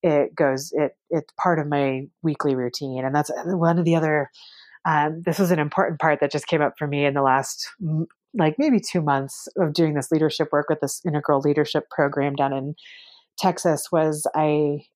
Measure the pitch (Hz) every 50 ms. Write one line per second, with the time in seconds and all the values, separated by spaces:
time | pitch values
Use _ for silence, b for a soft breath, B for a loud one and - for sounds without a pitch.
0 | - 175 151 147 139 - - - 160 139 131 135 143 165 - 151 151 135 - _
1 | _ _ 165 160 147 - _ - - 185 170 160 147 147 147 143 143 135 131 131
2 | 135 - _ _ - 160 147 - - 147 135 127 123 120 - - 147 135 131 131
3 | 127 135 135 147 147 - - 120 - 170 196 180 165 165 170 175 175 165 165 160
4 | 160 156 151 151 139 - B B B B B B B B B B _ 170 156 151
5 | 147 151 160 165 170 180 165 - 196 170 180 160 147 151 - - - - 165 147
6 | - 160 147 - 147 143 - 147 - - 175 156 151 131 - - 151 143 143 143
7 | 143 143 139 143 139 135 131 135 139 - - - - - - _ 196 156 156 156
8 | 165 165 _ _ _ _ - 233 165 156 151 - 285 311 254 214 226 - - 185
9 | 156 147 139 135 135 135 - - - - _ - 185 156 147 170 170 156 151 143
10 | 135 - 165 156 156 156 156 - 160 147 - 147 147 - 156 151 - 135 - -
11 | _ 180 147 147 143 - 147 139 139 147 147 151 147 143 - 156 139 _ - -
12 | 151 143 143 147 139 143 139 139 139 139 139 135 135 143 156 B B B B B
13 | B B B B B B _ - - 185 175 185 - 175 156 139 - - - 165
14 | 156 156 151 151 - - - 156 156 151 151 151 151 147 143 147 - _ _